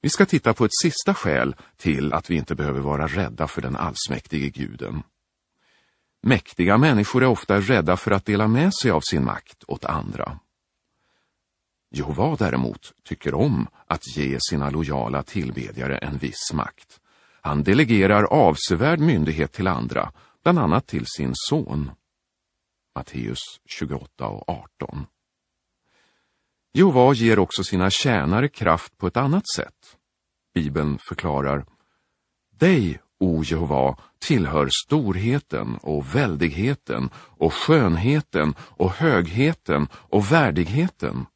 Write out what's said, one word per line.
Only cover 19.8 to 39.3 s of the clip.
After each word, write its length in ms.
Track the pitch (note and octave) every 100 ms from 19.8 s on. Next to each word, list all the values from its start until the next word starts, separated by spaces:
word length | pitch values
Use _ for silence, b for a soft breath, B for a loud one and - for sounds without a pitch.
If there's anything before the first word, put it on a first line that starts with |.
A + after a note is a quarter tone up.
| A#1+ - G1+ b b b
bland 160 | - F3
annat 280 | G2 F#2+ -
till 180 | D#2+ -
sin 260 | - C2+ B1+
son. 560 | - D3+ - D2 C#2 C2+ _ _ _ _ _ _ _ _ _ -
Matteus 440 | - C2+ A1 C2 - - _
tjugoåtta 640 | - D2+ C2+ - _ A#1+
och 220 | G1+ -
arton. 560 | E2 - _ - C#2+ C#2 _ _ _ _ _ _ _ _ _ _ _ _ _ _ _ _
Jehova 400 | - F#3+ C3 B2
ger 260 | C3 A2+ A2
också 240 | F2+ -
sina 260 | F#2 F#2 F#2
tjänare 580 | - C#3+ A2 C#2+ G2+ C#3
kraft 500 | - F#2 E2 - _
på 100 | F#2
ett 100 | A#2+
annat 320 | C#3 F3 - -
sätt. 420 | - _ _ _ _ _ _ _ _
Bibeln 460 | - D2 C#2+ D2+ C2 -
förklarar: 580 | - E2+ C#2+ C#2 C#2+ C2+ _ _ _ _ _ _ _ _
Dig, 480 | _ E3+ F3 F#2+ C2+ _ _
o 240 | F#2+ D#2+
Jehova, 540 | D2+ D#2+ E2 C#2+ C2 C#2 b b
tillhör 500 | - C3+ D2+ D2+ C#2 - -
storheten 920 | D3+ A2+ F#2 A2 C#3+ - C2+ G#1 G#1+
och 380 | - D2+ C#2+ A#2
väldigheten 960 | C3 D2+ E2+ D2 A2+ C#3 - A1 C2 -
och 380 | - _ D#2+
skönheten 1040 | - - D#3+ G#2+ E2 G#2+ D3+ - - D2+ D2
och 320 | - _ F#2
högheten 960 | - D#3+ A2+ E2+